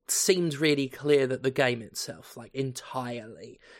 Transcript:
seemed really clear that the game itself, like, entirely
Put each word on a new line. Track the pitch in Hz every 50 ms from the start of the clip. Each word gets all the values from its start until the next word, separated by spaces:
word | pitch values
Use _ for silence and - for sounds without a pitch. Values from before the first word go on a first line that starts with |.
| _ -
seemed | - - - - 190 180 175 165 143
really | 139 160 156 147 143 139 127
clear | - - 143 147 147 139 135 127
that | 131 123 123
the | 135
game | 131 - 135 127 120 117
itself, | - - - - - - - - - - - 113
like, | 113 104 -
entirely | 131 135 135 123 - - - - 131 123 123 120 120 110 113 113 - - 117 - - _ - - -